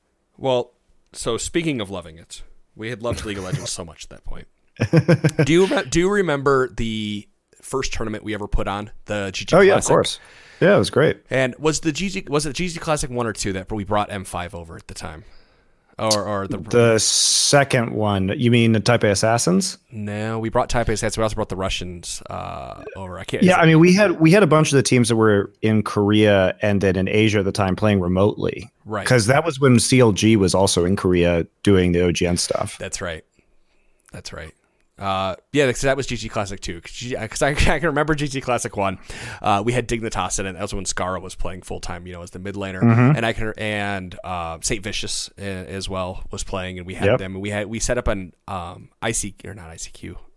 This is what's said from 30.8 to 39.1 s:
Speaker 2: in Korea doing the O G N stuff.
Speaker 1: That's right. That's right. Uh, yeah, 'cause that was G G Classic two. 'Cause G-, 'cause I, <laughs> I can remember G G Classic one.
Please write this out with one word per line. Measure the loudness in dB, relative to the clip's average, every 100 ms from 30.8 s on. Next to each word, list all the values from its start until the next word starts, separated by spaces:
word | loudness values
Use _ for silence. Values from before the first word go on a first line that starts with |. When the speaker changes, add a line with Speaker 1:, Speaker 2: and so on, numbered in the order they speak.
| 0
Speaker 2:
in | 2
Korea | 2 4 4 2 -2 _
doing | 2 4 4
the | 2
O | 2
G | 0 0
N | 0
stuff. | -2 -4 -6 -8
Speaker 1:
That's | -10 -8
right. | -10 -10 -16 _ _ _ _ _ _ _ _
That's | -20 -16
right. | -16 -16 -20 _ _ _ _
Uh, | -4 -2 -4 -6 _
yeah, | 2 2
'cause | 2
that | 0 -2
was | -4
G | -8
G | -6
Classic | -6 -6 -8
two. | -10 -12
'Cause | -14
G-, | -14 -10
'cause | -8 -8 -2
I, | 0
<laughs> |
I |
can | 2 2 2 0
remember | 0 0
G | -2 -4
G | -4
Classic | -4 -2 -4 -4
one. | -4 -4 -10